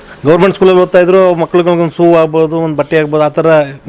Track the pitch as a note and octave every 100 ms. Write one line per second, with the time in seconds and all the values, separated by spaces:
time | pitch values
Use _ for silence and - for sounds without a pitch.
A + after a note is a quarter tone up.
0 | - - C3+ E3+ F#3+ F#3 F#3 F#3 F3+ F#3
1 | F3+ F#3+ F#3 E3+ D#3+ F3 F3 E3+ E3 -
2 | E3+ E3 D#3+ D#3+ D#3+ E3 D#3+ D3 C#3+ D#3+
3 | D3+ D3+ D3+ D#3+ D#3+ D#3 C#3 C#3